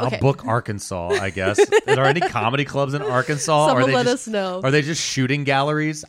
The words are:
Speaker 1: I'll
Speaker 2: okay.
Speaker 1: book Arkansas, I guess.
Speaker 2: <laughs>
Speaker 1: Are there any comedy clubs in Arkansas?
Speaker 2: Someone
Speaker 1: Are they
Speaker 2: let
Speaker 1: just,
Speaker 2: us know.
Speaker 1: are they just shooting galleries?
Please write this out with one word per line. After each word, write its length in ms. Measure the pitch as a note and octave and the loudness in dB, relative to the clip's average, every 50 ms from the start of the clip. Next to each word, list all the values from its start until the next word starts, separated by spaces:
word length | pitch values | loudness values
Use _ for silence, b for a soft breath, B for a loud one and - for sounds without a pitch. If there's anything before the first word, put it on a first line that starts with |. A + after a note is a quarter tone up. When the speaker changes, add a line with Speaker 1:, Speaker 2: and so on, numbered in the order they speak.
Speaker 1:
I'll 60 | A#3+ | -4
Speaker 2:
okay. 120 | C3 G#3+ - | -4 -2 2
Speaker 1:
book 260 | - C#3 C3+ - - | 2 2 0 0 -2
Arkansas, 680 | B2 A2 A#2+ - - G#2 G2 - - F#2+ F2+ E2+ F2 | -2 -2 -2 -2 -4 -8 -8 -8 -8 -6 -6 -2 -2
I 180 | G2+ F#2+ G2 G2 | -2 -2 -2 -2
guess. 280 | - G2 F#2 G2 G#2 - | -2 -2 -2 0 2 2
Speaker 2:
<laughs> 280 | G4+ - G4+ A4 - | 2 4 4 0 2
Speaker 1:
Are 80 | G4 G#4+ | 2 2
there 80 | C3 C3+ | 4 4
any 160 | C3+ C#3+ F3+ | 2 2 2
comedy 460 | F4+ F#4+ - A2+ G#2+ A#2 C3 C#3 C#3+ | 0 -2 -2 0 -2 0 0 0 -4
clubs 280 | - C3 C#3 C#3+ C3 C#3 | -2 -2 -4 -2 -2 -2
in 80 | C#3+ | -4
Arkansas? 640 | C#3 C#3+ B2 B2+ B2+ - D3+ C#3+ - D#3+ D#3 D3 D3+ | -4 0 0 0 0 0 -4 -4 0 0 2 4 4
Speaker 2:
Someone 160 | G#3 C4 - B3+ | 4 4 4 4
Speaker 1:
Are 40 | |
they 60 | C4+ - | 2 2
Speaker 2:
let 100 | B3 A#3+ | 2 2
Speaker 1:
just, 220 | B3 B3 - - | 0 0 -2 -4
Speaker 2:
us 40 | A3 G#3+ | -6 -4
know. 260 | G3+ F#3+ F#3 F3+ F#3 | -4 -4 -4 -6 -2
Speaker 1:
are 80 | G3 C3+ | 0 2
they 120 | C#3 D3+ | 2 2
just 200 | C3+ D3+ E3 - | 2 0 -4 -4
shooting 440 | - - - C3+ C3 B2+ C#3+ C#3+ C#3 | -4 -4 -2 -2 0 0 0 -2 0
galleries? 580 | C#3 C3+ C3+ C#3 D3+ D3+ D3+ D#3 D#3 D#3 D3+ - | 0 0 2 2 0 0 -2 -2 -2 -4 -8 -10